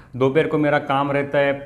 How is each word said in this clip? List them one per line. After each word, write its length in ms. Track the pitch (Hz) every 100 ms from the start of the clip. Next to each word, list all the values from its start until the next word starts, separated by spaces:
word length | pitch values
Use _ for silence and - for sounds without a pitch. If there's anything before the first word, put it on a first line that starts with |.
| - 120
दोपहर 320 | 135 151 147
को 100 | 151
मेरा 220 | 151 147
काम 320 | 147 135 143
रहता 280 | 143 143 143
है, 140 | 139 139